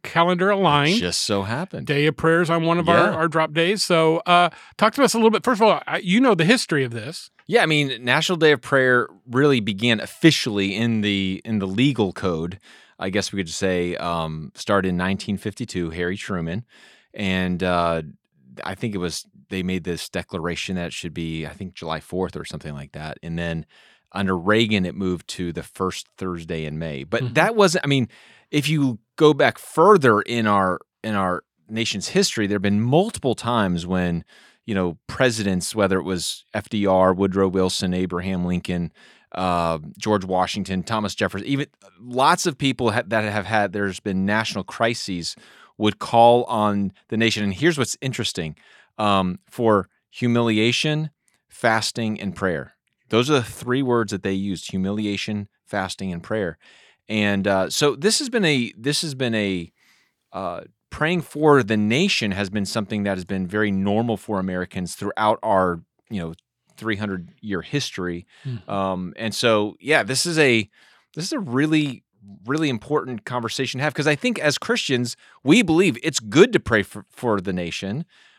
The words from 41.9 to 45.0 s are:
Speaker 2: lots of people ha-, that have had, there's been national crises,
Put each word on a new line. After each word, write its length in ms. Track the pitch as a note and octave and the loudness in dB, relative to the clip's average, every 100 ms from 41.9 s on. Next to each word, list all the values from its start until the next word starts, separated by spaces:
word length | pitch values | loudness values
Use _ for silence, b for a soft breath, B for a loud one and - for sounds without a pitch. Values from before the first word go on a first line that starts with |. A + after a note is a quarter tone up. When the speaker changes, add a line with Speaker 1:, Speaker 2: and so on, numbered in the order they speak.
| F2 | _
Speaker 2:
lots 460 | B2 B2 C#3+ F3 F3+ | -6 2 4 4 0
of 120 | C3+ | -2
people 340 | C#3 B2+ A#2 | -2 0 0
ha-, 120 | A2+ F#2+ | 0 0
that 160 | A2+ | 0
have 220 | G#2+ G#2 F#2 | 0 -4 0
had, 280 | A2 G2+ | 0 0
there's 260 | G#2 G2+ F2+ | -2 -4 -4
been 260 | G#2 F#2+ F#2+ | -4 -2 0
national 380 | G#2+ A2+ G2+ | 0 -2 -6
crises, 720 | - - A#2 A#2 | -8 -2 -2 -2